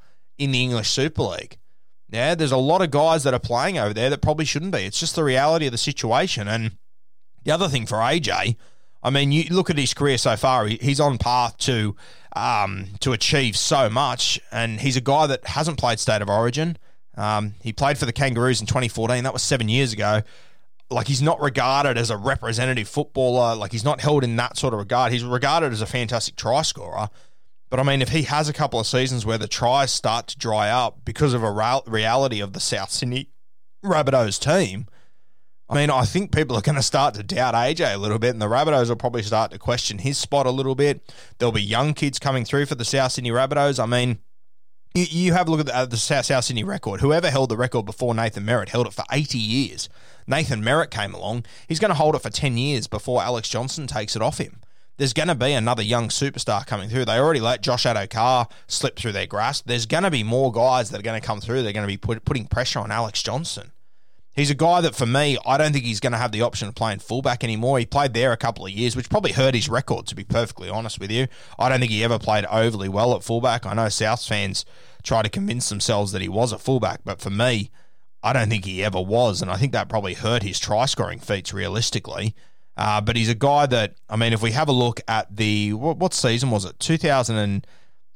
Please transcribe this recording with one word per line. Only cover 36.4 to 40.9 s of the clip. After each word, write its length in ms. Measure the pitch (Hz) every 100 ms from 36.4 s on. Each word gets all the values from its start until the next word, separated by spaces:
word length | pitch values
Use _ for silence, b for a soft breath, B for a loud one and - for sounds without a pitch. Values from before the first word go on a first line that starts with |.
| 139 117
are 40 |
gonna 220 | 147 147
start 300 | - 143 139
to 100 | 104
doubt 320 | 101 185 127 113
A 180 | 127
J 200 | 147 143
a 40 | 98
little 220 | 104 107
bit, 120 | 120
and 100 | 113
the 80 | 104
Rabbitohs 400 | 123 151 143 117
will 80 | 117
probably 260 | 127 120
start 280 | 104 110 107
to 60 | 98
question 420 | - 123 - 101
his 180 | 131 143
spot 280 | - 143 127
a 60 |
little 240 | 131 135 131
bit. 380 | 143